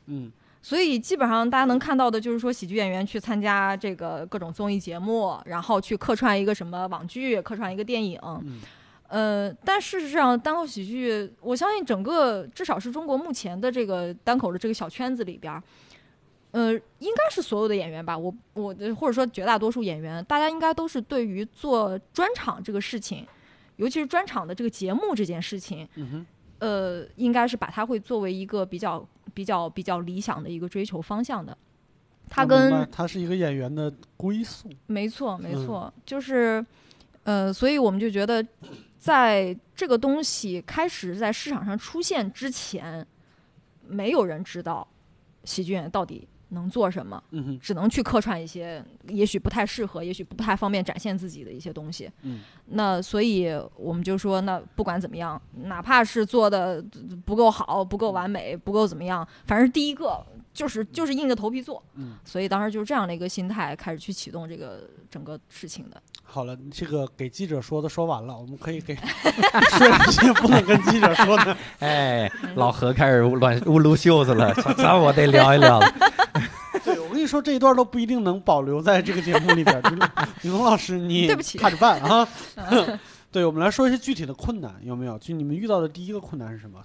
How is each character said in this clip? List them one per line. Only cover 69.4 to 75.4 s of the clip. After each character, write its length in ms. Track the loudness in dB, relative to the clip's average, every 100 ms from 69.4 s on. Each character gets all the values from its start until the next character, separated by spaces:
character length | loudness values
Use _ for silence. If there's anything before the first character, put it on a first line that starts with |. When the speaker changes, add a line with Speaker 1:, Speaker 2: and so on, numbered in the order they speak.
| 4 6 6
Speaker 1:
说 180 | 10 10
一 220 | 10 8
些 220 | 8 6
不 140 | 8 6
能 120 | 6
跟 160 | 8 6
记 180 | 6 6
者 140 | 6
说 220 | 6 6 6
的。 120 | 4 0 -6 -4
Speaker 3:
哎， 520 | 0 2 2 2 0 -4 -6 2
老 140 | 2
何 220 | 2 2
开 160 | 4 6
始 100 | 6
乱， 360 | 6 6 4 4
撸 340 | 6 8 8
袖 300 | 8 8 8
子 100 | 8
了， 180 | 6 6 4
<laughs> 120 | 2 4
这 220 | 6 8
我 140 | 8
得 160 | 6 8
聊 260 | 8